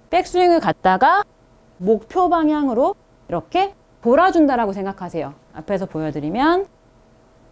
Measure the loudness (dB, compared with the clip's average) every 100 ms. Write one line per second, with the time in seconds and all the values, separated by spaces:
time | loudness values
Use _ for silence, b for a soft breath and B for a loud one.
0 | -4 -2 -2 0 2 2 0 0 0 2
1 | 2 2 -2 _ _ _ _ -6 -2 -2
2 | -2 -2 0 2 0 0 0 0 -2 -2
3 | _ _ -8 -8 -4 -2 -2 -6 _ _
4 | 2 4 4 4 2 2 -2 -4 -8 -10
5 | -10 -8 -10 -12 _ -14 -6 -6 -4 -6
6 | -6 -6 -6 0 0 0 -4 _ _ _
7 | _ _ _ _ _